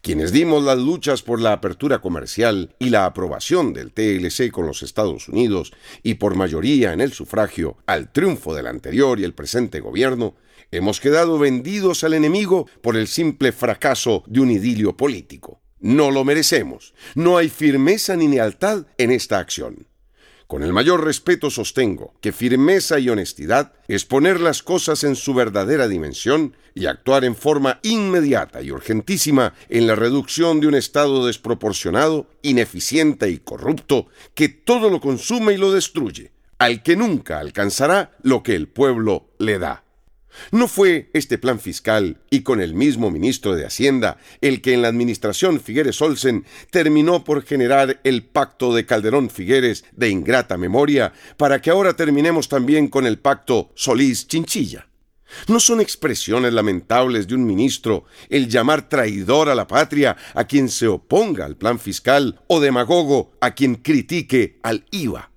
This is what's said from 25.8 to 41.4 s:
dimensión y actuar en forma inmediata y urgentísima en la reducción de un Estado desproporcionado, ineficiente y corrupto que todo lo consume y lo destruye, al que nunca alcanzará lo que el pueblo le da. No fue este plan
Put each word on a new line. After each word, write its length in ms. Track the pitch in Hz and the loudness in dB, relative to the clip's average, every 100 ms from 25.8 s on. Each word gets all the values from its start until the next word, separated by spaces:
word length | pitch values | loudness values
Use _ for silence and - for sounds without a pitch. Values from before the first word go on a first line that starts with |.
| 120 | 0
dimensión 680 | 92 76 - 110 151 151 _ _ - | -2 -6 -6 -2 0 -2 _ _ -8
y 100 | 87 | -6
actuar 380 | 67 - 135 | -6 0 2
en 120 | 127 110 | 2 -2
forma 440 | 147 151 135 123 | -2 0 0 -2
inmediata 800 | 214 226 196 180 147 117 76 - | -4 -2 0 0 2 0 -2 -12
y 80 | 67 | -12
urgentísima 840 | 67 - 107 98 98 151 139 113 - - | -12 -4 -4 -2 -2 2 2 0 -4 -4
en 180 | 117 117 | 2 2
la 80 | 107 | 2
reducción 640 | 117 139 123 - 170 156 | 0 0 -4 -2 0 2
de 80 | 151 | 2
un 80 | 139 | 2
Estado 500 | - 147 147 135 123 | 0 0 0 0 -2
desproporcionado, 1040 | 110 113 117 107 95 87 101 156 156 - _ | -4 -4 -2 -2 -4 -2 0 2 0 -8 _
ineficiente 880 | 143 123 107 90 - 147 156 139 104 | 0 0 0 -4 -2 0 0 0 -4
y 80 | 78 | -4
corrupto 680 | - - - 156 - 131 - _ - - | -10 -8 -4 -6 0 -2 -2 _ -18 -2
que 140 | 151 | -2
todo 420 | - - 240 214 | 0 0 2 2
lo 80 | 170 | 0
consume 540 | 139 123 - 247 214 | -2 -4 -2 0 2
y 40 | 196 | 2
lo 140 | 196 | 2
destruye, 640 | 190 - 165 113 110 - _ _ _ | 2 -2 -6 -6 -8 -20 _ _ _
al 240 | 120 117 | 0 0
que 140 | 156 175 | 0 2
nunca 420 | 233 151 - 78 | 2 -2 -6 -10
alcanzará 720 | 73 - 101 - 147 196 180 _ | -8 -4 -4 0 2 2 -2 _
lo 220 | 131 123 | 0 0
que 100 | - | 0
el 140 | 92 73 | -4 -4
pueblo 640 | - 135 117 110 87 _ _ | 0 0 2 0 -2 _ _
le 180 | 107 101 | -4 -2
da. 220 | 80 - _ _ _ _ _ - - | -4 -10 _ _ _ _ _ -20 -2
No 160 | 220 240 | 0 0
fue 440 | - 196 160 - | 4 2 2 -2
este 240 | 156 - | -6 -2
plan 220 | 117 | -4